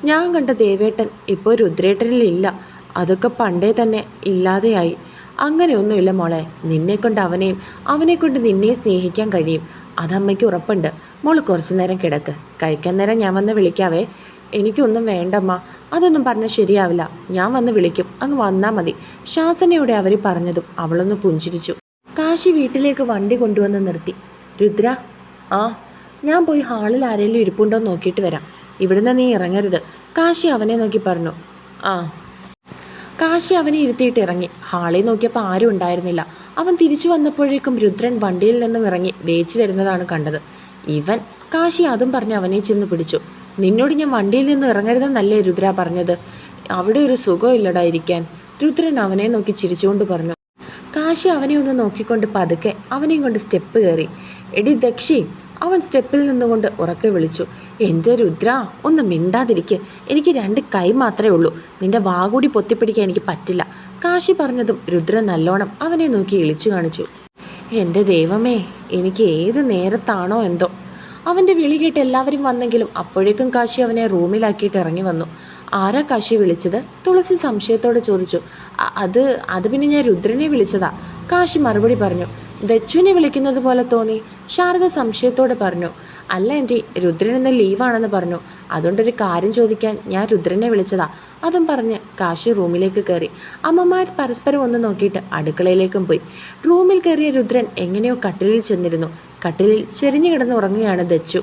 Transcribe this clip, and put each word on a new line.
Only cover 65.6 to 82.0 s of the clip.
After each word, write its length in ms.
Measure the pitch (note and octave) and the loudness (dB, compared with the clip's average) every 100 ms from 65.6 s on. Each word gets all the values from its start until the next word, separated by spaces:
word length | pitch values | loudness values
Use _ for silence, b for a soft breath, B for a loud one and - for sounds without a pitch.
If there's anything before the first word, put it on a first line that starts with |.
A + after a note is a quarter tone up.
| G3 - D#4+ | -2 -6 -4
അവനെ 200 | E4 D#4+ A3 | 0 0 0
നോക്കി 200 | F#3+ G3 | 0 0
ഇളിച്ചു 260 | D#3 D3+ A3 | 0 0 -2
കാണിച്ചു. 320 | F#3+ E3 E3 - - - _ B B - A3+ | 0 -2 -4 -10 -12 -20 _ B B -6 -2
എൻ്റെ 220 | F3 F3 G3 | 0 2 4
ദൈവമേ, 440 | F3 E3 G#3 A#3+ A#3 F3 - - F#3 | 4 2 0 0 0 -4 -14 -6 -2
എനിക്ക് 260 | F#3 F#3+ G#3+ D#3+ | -2 2 2 2
ഏത് 220 | F3+ B3 C4+ | 0 0 0
നേരത്താണോ 680 | F#3+ F#3 F#3+ F#3+ G3+ F3+ A3 G#3 | 0 0 -2 -4 -4 -2 -2 -2
എന്തോ. 200 | F3 F3+ - B B B B - | 0 -2 -4 B B B B -4
അവൻ്റെ 220 | F4 F#4 E4+ | 2 2 2
വിളി 180 | D4 D4+ | 2 2
കേട്ട് 180 | D#4+ D4 C4 | 0 0 0
എല്ലാവരും 360 | B3+ C4 C#4+ C#4 | 0 0 -2 -2
വന്നെങ്കിലും 420 | B3 A#3+ A3+ G#3 F3+ | -2 0 0 -2 -6
അപ്പോഴേക്കും 460 | F3 F#3 F#3+ G#3 B3+ | -6 0 2 2 0
കാശി 260 | B3 A#3 B3 B3 | 0 -2 0 0
അവനെ 180 | A3+ A3+ | 0 0
റൂമിലാക്കിയിട്ട് 640 | F#3 F3 G#3 A3 G#3 G3+ G3 | 0 0 0 0 0 -2 -2
ഇറങ്ങി 220 | E3 E3 F#3+ | -2 -2 -2
വന്നു. 160 | E3 - B B B B G3+ | -4 -6 B B B B -2
ആരാ 200 | G3 B3+ D4 | 0 0 0
കാശി 240 | A#3+ G#3 A3+ | -2 0 2
വിളിച്ചത്? 380 | F#3+ E3+ F3+ G3+ C4+ - - | 2 2 -2 -4 -6 -6 2
തുളസി 300 | F#4 F4+ F4+ D4 | 2 4 0 0
സംശയത്തോടെ 560 | G#3+ G3 A3+ A#3+ A#3 A3+ | -4 0 0 2 2 2
ചോദിച്ചു. 300 | F#3+ F3+ E3+ - B B - | -2 0 -4 -6 B B -6
"അ-, 100 | - - | -6 -4
അത്, 200 | F#3 G#3 C4+ B3 - F#3 | 0 2 2 0 -4 -4
അത് 120 | G#3 | -2
പിന്നെ 160 | C4+ D4 | 0 2
ഞാൻ 100 | D4 B3 | 2 2
രുദ്രനെ 380 | F3+ G#3 B3 D#4 | 2 0 0 0
വിളിച്ചതാ," 360 | C#4 G3 G3+ F3 - B B - | 2 2 0 -2 -4 B B -2
കാശി 280 | F4 F4 E4 C4+ | 0 2 2 2
മറുപടി 300 | G#3 A3+ B3 | 2 2 2